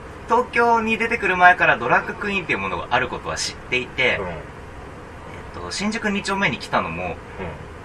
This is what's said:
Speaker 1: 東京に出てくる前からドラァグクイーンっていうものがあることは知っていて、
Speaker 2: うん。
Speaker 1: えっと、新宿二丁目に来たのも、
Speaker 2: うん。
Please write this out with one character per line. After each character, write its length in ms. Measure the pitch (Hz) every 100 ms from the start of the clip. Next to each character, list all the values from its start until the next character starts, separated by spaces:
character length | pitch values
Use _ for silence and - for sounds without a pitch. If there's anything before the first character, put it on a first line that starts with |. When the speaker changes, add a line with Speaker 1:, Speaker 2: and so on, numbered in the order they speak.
| - - -
Speaker 1:
東 180 | 240 247
京 300 | 240 233 226
に 160 | 220 220
出 100 | 226
て 100 | 233
く 100 | 190
る 100 | 185
前 180 | 180 180
か 120 | 160
ら 100 | 127
ド 100 | 120
ラ 140 | 185
ァ 40 | 208
グ 60 | 202
ク 160 | 208
イ 40 | 196
ー 60 |
ン 20 |
っ 20 | 147
て 40 |
い 20 | 107
う 40 |
も 80 | 98
の 100 | 87
が 100 | -
あ 80 | 127
る 80 | 123
こ 120 | 98
と 100 | 87
は 80 | 80
知 160 | -
っ 20 | -
て 220 | - 127
い 100 | 123
て、 300 | - 123 104
Speaker 2:
う 40 |
ん。 40 | 90
Speaker 1:
え 40 |
っ 1300 | 80 - - - - - - - - - - - -
と、 100 | 90
新 220 | - 208
宿 160 | 220 214
二 140 | 196
丁 120 | 196 196
目 140 | 196
に 80 | -
来 100 | -
た 140 | 123
の 80 | 90
も、 160 | 82 87
Speaker 2:
う 20 |
ん。 60 | - - - 87 - - -